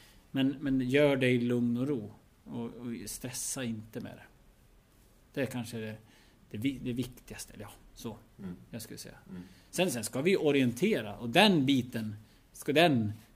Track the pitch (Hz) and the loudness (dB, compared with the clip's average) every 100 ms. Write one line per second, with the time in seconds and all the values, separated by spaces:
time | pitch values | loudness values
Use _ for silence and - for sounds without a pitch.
0 | - - _ 135 135 147 139 135 123 139 | -20 -20 _ 0 0 0 -2 0 2 4
1 | 147 139 127 123 120 120 120 120 135 139 | 6 6 4 4 2 2 2 0 0 -2
2 | 104 - _ _ - 120 117 117 120 110 | -6 -14 _ _ -14 -10 -10 -10 -10 -10
3 | 101 - 127 127 - 143 123 110 107 120 | -10 -10 -10 -8 -8 -6 -6 -6 -10 -12
4 | - - - - - _ _ _ _ _ | -12 -14 -20 -20 -20 _ _ _ _ _
5 | _ _ _ - 131 123 110 117 110 107 | _ _ _ -4 -4 -4 -8 -8 -10 -10
6 | - - - _ _ 104 127 131 127 120 | -16 -20 -20 _ _ -6 -4 -4 -4 -4
7 | 123 - - 107 - - 104 - - - | -6 -10 -18 -16 -16 -16 -18 -18 -20 -14
8 | 117 107 - - 95 87 - 117 - 85 | -12 -12 -18 -16 -14 -14 -14 -14 -12 -14
9 | - - - 92 90 - - - 185 123 | -16 -18 -16 -16 -16 -20 -10 -2 -2 -2
10 | 104 123 160 196 147 143 127 113 196 180 | -4 -2 2 2 4 4 2 2 2 0
11 | 107 98 120 135 208 175 131 139 113 117 | -2 -8 0 6 8 8 4 2 0 -4
12 | 110 107 - - _ - - 143 175 131 | -6 -8 -14 -20 _ -8 0 6 6 6
13 | 104 107 - | 2 -4 -12